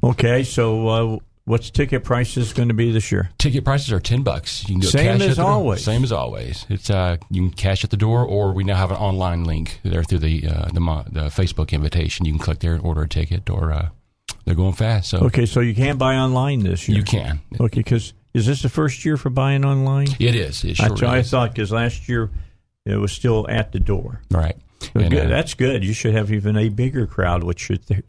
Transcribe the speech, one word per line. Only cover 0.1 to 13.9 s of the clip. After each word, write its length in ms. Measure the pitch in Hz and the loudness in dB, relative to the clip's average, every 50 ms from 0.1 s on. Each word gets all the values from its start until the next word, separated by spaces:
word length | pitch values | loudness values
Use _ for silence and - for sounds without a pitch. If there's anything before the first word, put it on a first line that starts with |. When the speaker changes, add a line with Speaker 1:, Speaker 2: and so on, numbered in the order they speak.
| 127 - - 117 123 131 135 | 2 2 2 2 2 2 0
Speaker 1:
so, 460 | 127 - - 117 113 110 110 113 110 | 0 0 0 2 2 2 2 2 2
uh, 300 | 113 113 117 113 110 - - - _ _ - | 2 2 0 0 -2 -6 -8 -14 _ _ -2
what's 240 | - 113 117 - - | 0 0 0 0 0
ticket 340 | - - 143 131 143 127 - | 0 0 0 2 0 -2 0
prices 520 | - 127 120 123 - - 127 117 107 - | 0 0 0 0 -2 -2 -2 -2 -2 0
gonna 180 | - 120 120 110 | 0 0 0 2
be 180 | 107 117 117 | 2 2 2
this 220 | 113 110 101 - 101 | 2 0 0 0 0
year? 160 | 95 90 90 - | 0 0 -2 -2
Speaker 2:
Ticket 260 | - - 147 123 143 101 | 0 0 2 2 2 0
prices 300 | 135 135 143 139 - 110 | 2 0 0 0 0 -2
are 80 | 90 | -2
ten 220 | - - 120 127 139 | 0 0 0 0 0
bucks. 400 | 110 - 67 - - - - - | 0 -2 -4 -6 -8 -10 -8 -6
You 140 | 101 98 | -4 -2
can 40 | 92 | 0
do 60 | 95 90 | 0 2
it 40 | - | 4
Speaker 1:
Same 120 | 139 151 - - - | 4 4 4 4 4
Speaker 2:
cash 20 | |
Speaker 1:
as 20 | - - - | 2 2 2
Speaker 2:
at 40 | |
the 60 | - 170 | 2 2
door. 80 | 196 | 2
Speaker 1:
always. 340 | 208 214 180 127 95 - - | 2 2 2 2 0 0 0
Speaker 2:
Same 180 | 107 110 123 135 | 0 0 2 2
as 100 | 120 113 | 0 0
always. 520 | 73 64 60 50 50 58 62 82 - - - | -2 -4 -4 -6 -8 -6 -6 -8 -8 -6 -6
It's, 180 | 104 92 - - | -6 -4 -2 0
uh, 300 | 104 95 92 90 87 85 - - | 0 0 2 0 -2 -2 -4 -4
you 120 | 95 92 90 | -2 0 0
can 80 | 90 | 0
cash 340 | - - - 95 95 - - | -2 -2 -2 0 0 0 -2
at 60 | 95 | -2
the 80 | - 101 | -2 0
door, 260 | 107 110 117 120 120 | 0 2 2 2 0
or 300 | - 98 101 104 95 95 | 0 0 0 0 0 0
we 100 | 95 95 | 0 0
now 120 | 98 98 | 0 0
have 140 | 92 95 90 | 0 0 0
an 60 | 95 | -2
online 480 | - 107 98 95 95 92 90 85 85 85 | -2 -2 -2 0 0 0 0 0 0 -2
link 360 | 82 80 78 80 - - - - | 0 -2 -2 -2 -4 -8 -6 -4
there 200 | 90 87 87 82 | -2 -2 0 0
through 180 | - 92 82 | 0 0 0
the, 280 | 76 80 80 80 78 80 | 2 2 0 0 0 -2
uh, 200 | 80 78 76 82 87 | -2 -2 -2 -2 -2
the 80 | 85 | 0
mo-, 240 | 85 82 78 78 - | 0 0 0 -2 -4
the 180 | - - 80 76 | -6 -6 -4 -4
Facebook 460 | 73 - - 92 87 - - 76 - - | -4 -2 0 -2 -2 0 0 -2 0 0
invitation. 520 | 73 76 73 - 78 78 78 - - 92 | 0 -2 0 0 0 -2 -2 -2 -2 -2
You 80 | 78 76 | -2 -2
can 80 | 76 | -2
click 200 | - - 76 - | -2 -2 -4 -2
there 120 | - 85 82 | -2 -2 -2
and 100 | 78 - | 0 -2
order 200 | 85 78 78 78 | -2 -2 -2 -2
a 60 | 76 | -2
ticket, 420 | - 80 80 78 87 92 - - | -2 -2 -2 -2 -2 -4 -4 -4
or, 220 | 87 90 82 80 78 | -4 -2 -2 -2 -2
uh, 160 | 76 82 80 | -2 -4 -4